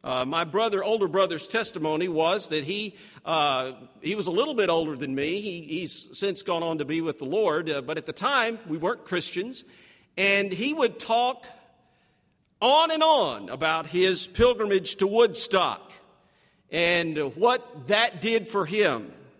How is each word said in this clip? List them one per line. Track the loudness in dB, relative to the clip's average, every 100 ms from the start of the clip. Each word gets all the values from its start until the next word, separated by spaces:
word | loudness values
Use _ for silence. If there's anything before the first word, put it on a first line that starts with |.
uh, | -2 -2
my | 0 -2
brother, | -2 0 0 0
older | 0 0 2
brother's | 2 2 0 -4
testimony | -2 -2 -2 -2 0 0
was | 2 2 2 -2
that | -4
he, | -2 -4 -6 -10 -20 -14 -2
uh, | 2 2 2 -2 -10 -20 -10
he | -4
was | -4 -2
a |
little | 0 0
bit | 2 2
older | 2 0 -4
than | -4
me. | -2 -2 -4
He, | -6 -10
he's | -8 -8 -6 -8 -8 -4
since | -4 -4
gone | -4 -2
on | -2 -4
to | -4
be | -2
with | -4 -6
the | -4
Lord, | 0 2 0 -2
uh, | -6
but | -4 -8
at | -8
the |
time, | -4 0 2 0 -4 -8
we | -4
weren't | -2 -4
Christians. | -4 -4 -4 -6 -6 -10 -18 -20 -20 -20 _ -2
And | 2 2 0
he | -2 -2
would | 0 0 0
talk | 0 0 0 -4 -14 -20 _ _ _ _ _ _ _ _ _ _
on | 4 4 4
and | 4
on | 4 4 2 -2 -8
about | -4 0 0 -2
his | 2 2 2 -4
pilgrimage | 4 4 4 2 0 0 -2
to | 2
Woodstock | 4 4 4 2 4 2 -2 -12 -20 _ _ _ _ _ _ _
and | 0 2 2 0 -2 -4 2
what | 2 2 -4 -16 0
that | 2 2 0
did | 0 0 0
for | -2
him. | 0 2 2 2 -6 -16 -20